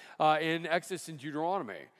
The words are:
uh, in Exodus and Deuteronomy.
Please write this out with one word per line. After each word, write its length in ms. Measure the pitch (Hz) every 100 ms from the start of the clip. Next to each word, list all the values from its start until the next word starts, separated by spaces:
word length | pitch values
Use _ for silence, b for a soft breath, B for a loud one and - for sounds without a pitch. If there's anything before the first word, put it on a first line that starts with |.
| B -
uh, 180 | 156 156
in 280 | 160 165 165
Exodus 420 | 170 - 180 -
and 80 | 156
Deuteronomy. 680 | 139 147 165 190 123 87 67